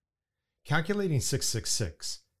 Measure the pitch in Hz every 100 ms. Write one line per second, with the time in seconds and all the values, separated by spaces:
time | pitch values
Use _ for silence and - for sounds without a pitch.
0 | _ _ _ _ _ _ - 156 160 208
1 | 190 143 - 131 - 110 - - 92 -
2 | - - _ _